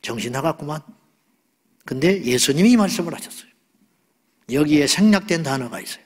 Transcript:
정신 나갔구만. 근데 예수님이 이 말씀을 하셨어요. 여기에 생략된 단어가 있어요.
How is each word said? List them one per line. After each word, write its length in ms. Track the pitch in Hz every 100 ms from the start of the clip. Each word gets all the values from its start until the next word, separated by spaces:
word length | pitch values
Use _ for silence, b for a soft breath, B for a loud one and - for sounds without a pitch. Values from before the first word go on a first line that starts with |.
정신 300 | - 117 113
나갔구만. 480 | 131 160 - 147 151 - - _ _ _ _ _ _ _ _
근데 380 | - 131 165 196
예수님이 480 | 123 123 135 143 208
이 40 | 240
말씀을 380 | 196 190 170
하셨어요. 360 | 147 - - - _ _ _ _ _ _ _ _ _ -
여기에 340 | 131 151 151 143
생략된 560 | - 214 202 190 165
단어가 360 | 143 135 120 -
있어요. 220 | - -